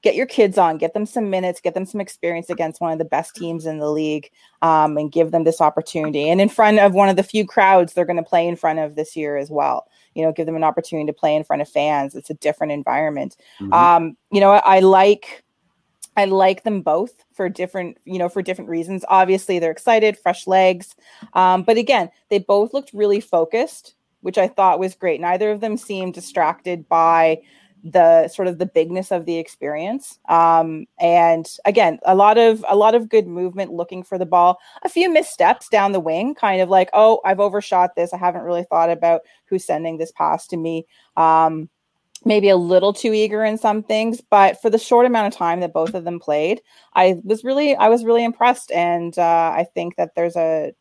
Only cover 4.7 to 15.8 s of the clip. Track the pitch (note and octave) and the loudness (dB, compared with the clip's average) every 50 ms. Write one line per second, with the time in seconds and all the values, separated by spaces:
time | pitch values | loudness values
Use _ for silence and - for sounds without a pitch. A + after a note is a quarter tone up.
4.7 | D#3+ D#3 D#3 D#3 D3+ D3 D3+ D3+ - E3 E3 D#3+ E3 E3 D#3+ D#3+ D#3+ - E3 D3+ | 4 4 2 2 0 -4 -6 -2 0 0 0 2 0 0 0 0 2 2 0 0
5.7 | - D#3 D#3 - - E3 D#3 D#3 D3+ C#3+ C#3+ D#3 D#3 F#3 G3+ G#3+ - - A3 G#3+ | 0 -2 -8 -6 -6 -6 -6 -4 -4 -2 0 0 2 2 2 0 2 2 4 4
6.7 | G#3+ G#3+ G3+ G3+ F3+ G3 G3+ G3 F#3+ F3+ G3 - - G#3+ G3+ F#3+ - - G3 F#3+ | 6 6 4 4 4 4 2 4 2 0 -2 -2 -2 -4 -4 -2 0 2 4 6
7.7 | F#3+ F#3 F3 E3+ - F3+ F3 E3 F3 E3+ E3 _ - E3+ E3+ F3 E3+ - - D#3+ | 4 4 4 2 -2 -4 -2 -2 -2 -6 -4 _ -2 0 0 -2 -6 -4 -4 -4
8.7 | D#3 D#3+ D#3 D3 D3 D3+ D3+ - - D#3+ D3+ D3 D3 C#3+ C3+ D3 D3 D3 C#3+ C#3 | -2 -2 -6 -6 -6 -8 -10 -8 -8 -8 -8 -6 -6 -6 -8 -6 -4 -2 -2 -2
9.7 | B2+ B2 - _ _ _ _ _ _ D#3+ D#3+ D#3+ D#3 - D#3+ D#3+ E3 D#3+ D#3+ D#3 | -4 -6 -8 _ _ _ _ _ _ -2 -2 -2 -2 -4 -6 -6 -4 -2 -2 -2
10.7 | D#3 - D#3+ - E3+ D#3 D3+ D3+ D3 _ - D#3 D3+ D3+ D3+ _ D3+ D3 D3 - | -2 -4 -8 -6 -8 -6 -6 -8 -6 _ -2 -2 -2 -2 -4 _ -6 -6 -6 -6
11.7 | - D3+ C#3+ D3+ D3+ C#3+ C#3 C#3 - - - - D#3 _ - D3+ D3+ _ - D3+ | -4 -4 -2 -2 -2 -2 -4 -6 -10 -16 -14 -14 -14 _ -4 -6 -4 _ -6 -6
12.7 | D3 D3 C#3 - B2+ C#3+ D#3 D3+ D3 C#3 - - _ _ _ _ _ - G2+ G2 | -6 -6 -4 -4 -4 -2 -2 -4 -4 -6 -8 -10 _ _ _ _ _ -14 -6 0
13.7 | F#3+ E3+ F3 F3 F3 E3+ E3 D#3+ - _ _ _ G#3 G3 G3 G3 G3+ G3+ - - | 2 4 6 6 4 4 2 -2 -10 _ _ _ 0 2 4 6 6 6 6 6
14.7 | F#3+ F#3+ F#3+ F#3+ F#3+ F#3 F#3+ G#3 G#3 G3+ - - - - _ _ _ _ _ _ | 4 6 6 6 6 6 6 4 2 0 -4 -20 -20 -20 _ _ _ _ _ _
15.7 | _ _ | _ _